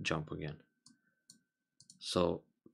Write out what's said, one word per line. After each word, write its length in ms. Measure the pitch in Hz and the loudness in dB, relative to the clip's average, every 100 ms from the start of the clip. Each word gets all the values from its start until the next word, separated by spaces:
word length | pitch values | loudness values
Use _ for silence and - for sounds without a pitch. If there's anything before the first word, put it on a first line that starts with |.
jump 300 | 76 80 78 | -2 -2 -2
again. 260 | 78 78 71 - _ - _ _ _ - - _ _ _ - - - | -6 -6 -8 -16 _ -20 _ _ _ -20 -20 _ _ _ -20 -20 -12
So 420 | - 90 87 87 - _ - | 0 4 4 2 -6 _ -8